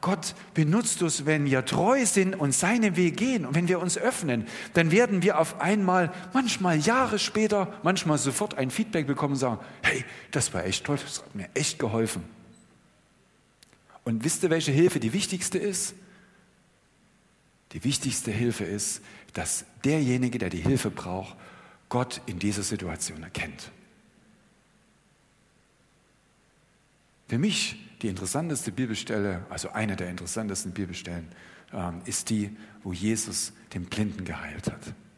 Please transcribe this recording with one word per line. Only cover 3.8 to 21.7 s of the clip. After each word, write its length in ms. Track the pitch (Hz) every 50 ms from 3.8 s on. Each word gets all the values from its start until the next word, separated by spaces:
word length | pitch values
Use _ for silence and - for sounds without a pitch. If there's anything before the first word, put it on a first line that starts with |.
uns 160 | 165 185 170
öffnen, 520 | - - 233 254 - - 151 123 117 110 - - - - - -
dann 160 | 175 165 165
werden 320 | 151 208 240 233 208 185
wir 160 | 175 196 226 151
auf 240 | 165 156 - -
einmal, 500 | - 170 202 214 196 180 180 185 180 156 - - - - -
manchmal 460 | 254 269 233 185 - 190 180 170 156
Jahre 400 | 147 175 226 254 269 233 208 208
später, 520 | - - - 214 214 214 208 202 190 175 - - -
manchmal 340 | 160 190 - - 165 151 143
sofort 400 | 117 139 131 - 208 208 - -
ein 140 | 131 131
Feedback 340 | - - 226 220 - 175 151
bekommen 280 | 135 143 135 - 143 139
und 60 | 135
sagen, 200 | 135 127 117 104 - - - - -
"Hey, 200 | - - - 127 - - - - -
das 200 | - 143 123 - -
war 100 | 95 85
echt 180 | 95 95 - -
toll, 140 | - 143 139
das 220 | - - - -
hat 160 | - - -
mir 140 | 104 95 - -
echt 240 | - 156 - - -
geholfen." 460 | 147 113 101 117 113 107 - 90 82 - - - - - - - - _ _ _ _ _ _ _ _ _ _ _ _ _ _ _ _ _ _ _ - _ - _ _ _ - - _
Und 200 | - 113 113 113
wisst 180 | 156 160 -
ihr, 80 | - 175
welche 220 | 156 165 156 -
Hilfe 280 | 139 139 170 180 - 156
die 140 | 113 113 113
wichtigste 460 | 190 208 - - 180 185 - - 185
ist? 340 | - 208 190 180 - - - - - - - - - - _ _ _ _ _ _ _ _ _ _ _ _ _ _ _ _ _ _ _ _ _ _ _ _ _ _ _ _ -
Die 100 | - -
wichtigste 480 | 127 143 - - 139 123 - - -
Hilfe 320 | 104 104 120 120 113 - 101
ist, 380 | 85 98 104 101 - - - - - - - - - -
dass 320 | - 82 - - - - - - - -
derjenige, 540 | 135 147 156 147 123 127 127 127 123 117 123
der 120 | - 90
die 120 | 87 87
Hilfe 280 | 80 - 139 131 - 107
braucht, 460 | - - - 87 90 95 95 - - - - - - - - -